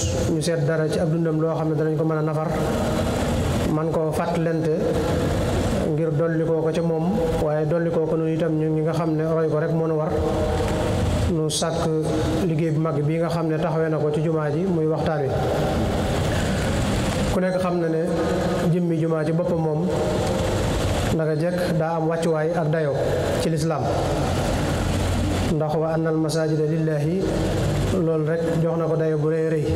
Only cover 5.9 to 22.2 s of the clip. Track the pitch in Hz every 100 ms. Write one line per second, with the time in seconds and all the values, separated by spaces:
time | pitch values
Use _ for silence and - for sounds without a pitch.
5.9 | 151 160 147 165 160 160 160 160 165 170
6.9 | 160 170 214 165 160 156 151 151 170 165
7.9 | 170 156 165 160 160 165 156 156 156 156
8.9 | 160 165 156 160 165 160 151 160 160 160
9.9 | 156 156 156 156 160 - - - - -
10.9 | - 160 - - 160 156 151 165 165 165
11.9 | 156 156 156 156 320 185 151 165 151 160
12.9 | 143 147 165 165 165 160 156 165 160 160
13.9 | 156 151 151 160 156 151 151 190 165 156
14.9 | 151 160 151 131 - - - - - 104
15.9 | 101 - - - - - - - - -
16.9 | 190 - - - 190 180 180 180 175 165
17.9 | 160 180 165 165 170 170 175 175 180 175
18.9 | 160 165 160 156 165 180 170 156 151 180
19.9 | - - - - - - - - - -
20.9 | - - 165 156 151 170 180 175 160 156
21.9 | 165 160 165